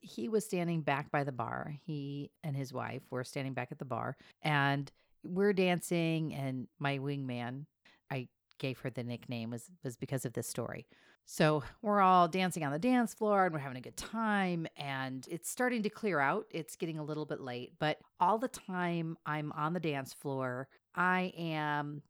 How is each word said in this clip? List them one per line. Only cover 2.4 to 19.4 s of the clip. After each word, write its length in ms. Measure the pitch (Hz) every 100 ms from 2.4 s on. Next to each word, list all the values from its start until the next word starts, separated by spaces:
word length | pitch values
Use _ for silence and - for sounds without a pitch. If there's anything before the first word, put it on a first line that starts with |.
and 100 | 156
his 200 | 139 135
wife 280 | 127 113 123 -
were 140 | 127
standing 300 | 127 143 135
back 160 | 123 127
at 80 | -
the 60 | 135
bar, 320 | 117 120 131 - _
and 500 | 156 147 139 139 139 - _ _
we're 300 | 143 180 202
dancing, 800 | 185 185 175 - 175 165 160 156
and 340 | 139 139 131 120 _
my 180 | 143 139
wingman, 680 | 139 143 131 120 120 131 151 _ _ _ _
I 160 | 139 123 _ _ -
gave 220 | 135 127
her 100 | 135
the 160 | 123 120
nickname, 460 | 117 - 120 113
was, 200 | 120 - 180 135
was 100 | 117
because 300 | 135 135 131
of 80 |
this 160 | 117 117
story. 360 | - 117 - - _ - _ -
So 380 | - 160 151 - -
we're 200 | 214 202
all 260 | 185 185 175
dancing 380 | 185 185 170 147
on 80 |
the 40 | 147
dance 360 | 247 254 226
floor, 320 | - 214 202 185
and 80 |
we're 80 | 156
having 160 | 139 127
a 40 |
good 140 | 120 -
time, 720 | - 220 220 208 185 175 160 -
and 500 | 143 135 131 131 -
it's 180 | 165 -
starting 320 | - 247 240
to 60 | 208
clear 300 | - 220 160
out. 260 | 139 185 -
It's 240 | 165 151 -
getting 240 | 170 156
a 60 | 151
little 200 | 151 147
bit 140 | 151
late, 320 | 131 123 123 -
but 200 | 151 - - -
all 180 | 180 220
the 120 | 254
time 680 | - - 185 180 170 160 165 -
I'm 280 | 151